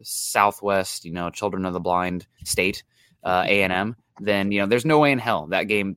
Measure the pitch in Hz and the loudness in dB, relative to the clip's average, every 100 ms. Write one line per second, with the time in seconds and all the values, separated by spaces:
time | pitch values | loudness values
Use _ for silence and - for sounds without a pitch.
0 | - - - 113 101 - 101 98 92 - | -12 -8 -2 2 2 2 0 0 -2 -6
1 | 85 87 87 - 104 92 92 90 87 90 | -10 -8 -6 -4 -4 -2 -2 -2 0 0
2 | 90 90 - _ - - 90 - - _ | 0 -4 -8 _ -4 0 0 -2 -10 _
3 | _ _ 92 92 90 101 95 92 107 117 | _ _ 0 2 2 2 2 0 -2 -8
4 | _ - 101 101 98 101 98 120 156 151 | _ -6 -2 0 0 0 2 2 4 4
5 | 147 131 117 92 76 92 101 104 98 | 4 2 0 -2 0 -2 0 0 -2